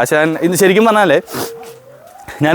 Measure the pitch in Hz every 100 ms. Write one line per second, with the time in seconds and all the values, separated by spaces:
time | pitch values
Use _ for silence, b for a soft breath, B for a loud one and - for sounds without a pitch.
0 | 123 151 160 156 165 180 190 190 226 214
1 | 190 147 - 127 113 - - - - -
2 | - - - - 151